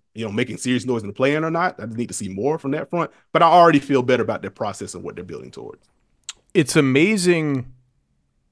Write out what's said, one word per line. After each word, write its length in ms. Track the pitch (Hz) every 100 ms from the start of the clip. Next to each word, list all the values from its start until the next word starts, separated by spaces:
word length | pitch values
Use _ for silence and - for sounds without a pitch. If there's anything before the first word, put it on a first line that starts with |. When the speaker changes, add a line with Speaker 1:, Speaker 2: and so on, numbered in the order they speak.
| _
Speaker 1:
you 100 | 110
know, 80 | 110
making 240 | 104 123 -
serious 280 | 127 123
noise 180 | 117 117
in 60 | 101
the 60 |
play-in 300 | 101 131 151
or 60 | 160
not. 280 | 165 180 -
I 60 | 110
just 100 | 113
need 120 | 120
to 60 |
see 140 | - 98
more 300 | 95 131 160
from 140 | 135
that 180 | 151 -
front. 200 | 175 156 _ _
But 100 | -
I 40 | 165
already 340 | 175 170 147
feel 220 | 139 135
better 200 | 123 123
about 200 | 107 104
their 80 | 95
process 440 | - 107 95 98
and 100 | 92
what 100 | 92
they're 100 | -
building 260 | 92 80 64
towards. 360 | 62 57 - _ _ _ _ - - _
Speaker 2:
It's 220 | 185 139
amazing. 960 | 160 135 135 185 214 180 170 151 135 - - _ _ _ _ _ _ _